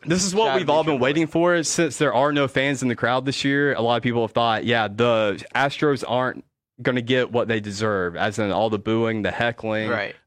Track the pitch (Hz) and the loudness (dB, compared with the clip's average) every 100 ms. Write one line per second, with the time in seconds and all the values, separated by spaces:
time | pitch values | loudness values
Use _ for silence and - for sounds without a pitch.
0 | 151 180 190 196 226 - 151 156 156 135 | -2 -2 0 2 2 2 2 2 2 0
1 | 131 151 160 165 175 175 147 - 160 - | 2 2 0 0 2 2 0 0 -2 0
2 | 147 113 147 143 135 135 139 135 127 117 | 0 2 2 2 0 0 -2 0 -2 0
3 | 117 127 131 - 139 139 143 127 117 120 | 0 0 -2 -2 0 0 0 0 0 0
4 | 123 117 110 127 117 107 110 117 104 104 | 0 0 0 0 0 0 0 0 0 0
5 | 120 113 104 92 - 123 139 - 151 135 | 2 4 2 -2 -4 0 0 2 0 0
6 | - 123 127 - - _ _ - 127 127 | -2 -2 -2 -6 -16 _ _ -6 -2 -2
7 | 120 127 120 117 107 110 104 98 110 98 | 2 0 2 0 0 -2 -4 -4 -2 0
8 | 87 82 107 104 101 90 110 104 110 113 | -2 -2 -2 -2 -2 0 0 -2 -2 0
9 | 113 110 95 - 120 113 110 107 110 113 | 0 0 -4 -2 -2 -2 -6 -4 -2 -4
10 | 98 - | -6 -10